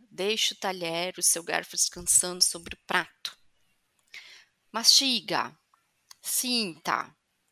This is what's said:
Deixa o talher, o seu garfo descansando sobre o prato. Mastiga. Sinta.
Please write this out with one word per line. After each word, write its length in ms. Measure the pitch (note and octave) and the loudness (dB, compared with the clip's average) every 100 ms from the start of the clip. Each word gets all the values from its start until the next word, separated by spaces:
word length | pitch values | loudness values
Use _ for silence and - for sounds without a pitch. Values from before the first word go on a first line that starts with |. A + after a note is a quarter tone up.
| A#3+ | _
Deixa 440 | D#3 F#3+ A3 - | -6 -4 0 -2
o 40 | - | -2
talher, 560 | G3+ F#3 E3+ E3 F3+ F3+ | -6 -4 -4 -4 -6 -2
o 60 | |
seu 180 | - E3 | 0 0
garfo 320 | E3+ E3 - F3+ | -2 -4 -4 -2
descansando 680 | - - F3 - F3+ F3+ | -4 -4 0 2 2 0
sobre 320 | - - - - | 0 -2 -12 -14
o 40 | - | -2
prato. 520 | F#3 E3 _ - - _ _ _ _ _ _ _ - - - _ _ _ | -2 -2 _ -14 -14 _ _ _ _ _ _ _ -20 -20 -20 _ _ _
Mastiga. 840 | A3 A3+ - C4+ A#3 E3+ D#3 A#2+ D#3 _ _ _ _ _ - | -2 6 8 6 0 0 -2 -2 -8 _ _ _ _ _ -16
Sinta. 920 | - - B3+ A#3+ G3+ D#3 - - - _ _ _ _ | -6 -4 -2 -2 -2 -6 -4 -4 -4 _ _ _ _